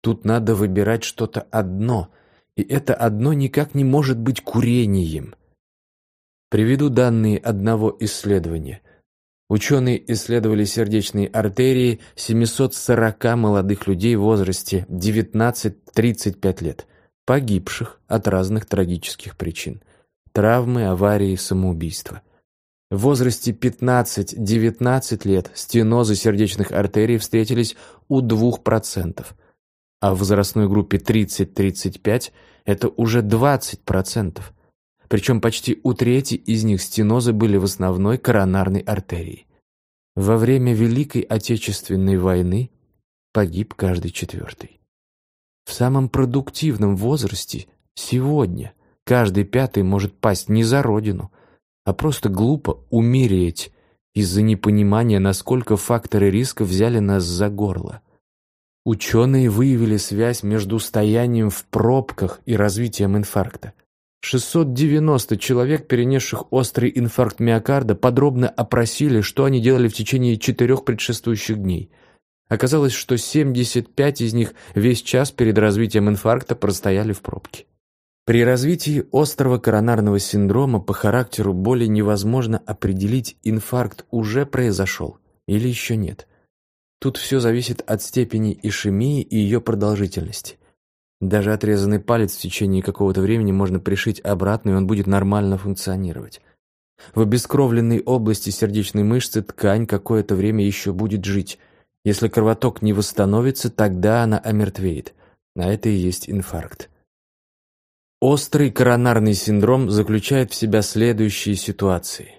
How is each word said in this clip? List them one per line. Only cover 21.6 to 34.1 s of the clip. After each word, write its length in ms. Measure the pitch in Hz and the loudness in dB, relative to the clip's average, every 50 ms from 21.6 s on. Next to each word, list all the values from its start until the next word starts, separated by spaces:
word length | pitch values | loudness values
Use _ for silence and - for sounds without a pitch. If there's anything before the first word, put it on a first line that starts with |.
| 95 92 87 80 82 80 - - - - - - _ _ _ _ _ _ _ _ _ _ _ _ _ _ | 0 0 -2 -2 -6 -8 -8 -10 -14 -14 -16 -18 _ _ _ _ _ _ _ _ _ _ _ _ _ _
В 80 | 98 98 | -4 0
возрасте 540 | 110 139 143 120 127 127 113 - - 120 | 2 2 2 4 2 0 0 -2 -4 -6
пятнадцать-девятнадцать 1700 | 110 - - 123 - _ 127 123 127 123 117 - - - 98 - - - 110 98 113 113 110 113 110 - 123 123 127 131 - - 113 104 - | -4 -2 -2 -4 -2 _ 0 2 2 2 0 0 -4 -6 -6 -6 -6 -6 -2 0 0 2 2 0 0 0 0 0 0 0 0 -4 -6 -4 0
лет 260 | 98 95 92 90 - - | 0 0 0 0 -4 -12
стенозы 600 | - - - - 117 110 107 117 120 120 107 104 | -14 -10 0 0 2 4 4 4 2 2 2 0
сердечных 580 | 95 - 113 101 101 107 92 - 98 98 - | 2 2 2 2 2 0 0 0 -2 -4 -2
артерий 460 | - 92 101 95 - 107 107 113 120 110 | 0 -2 -2 0 2 2 2 2 2 -2
встретились 580 | - - - 113 110 107 123 117 117 - - - - - - _ _ _ | -2 0 0 0 0 2 0 0 0 -2 -6 -14 -20 -20 -20 _ _ _
у 120 | 139 131 | 0 0
двух 420 | 127 113 113 107 117 123 113 - | 2 2 2 2 2 2 0 0
процентов, 720 | _ - 110 110 - - - 98 90 82 - - - - - _ _ _ _ _ _ _ _ _ _ _ _ _ | _ 0 0 0 0 -4 -6 -6 -6 -6 -8 -10 -16 -18 -20 _ _ _ _ _ _ _ _ _ _ _ _ _
а 140 | - 98 95 | 0 0 2
в 40 | 92 | 2
возрастной 500 | 101 95 104 101 98 - - 107 104 95 | 2 2 2 2 2 0 0 0 2 2
группе 300 | 101 104 98 - - 95 | 2 0 0 0 -2 -2
тридцать-тридцать 1040 | - - 110 110 101 95 - - 95 - _ - 98 98 92 - - 92 - - | 0 0 2 2 0 0 -2 -4 -4 -4 _ -2 0 0 -2 -2 -6 -8 -8 -4
пять 300 | _ 104 107 131 - - _ _ _ _ _ _ _ | _ -2 -2 -2 -4 -8 _ _ _ _ _ _ _
это 240 | - 101 - 120 - | -4 -2 0 -2 -4
уже 340 | - - 120 113 113 120 | -2 0 0 2 2 0
двадцать 580 | 107 101 110 113 127 143 143 120 - - - - | 2 2 2 4 4 2 2 0 -2 -8 -12 -12
процентов. 720 | _ - 95 95 95 - | _ -2 -2 -2 -2 -2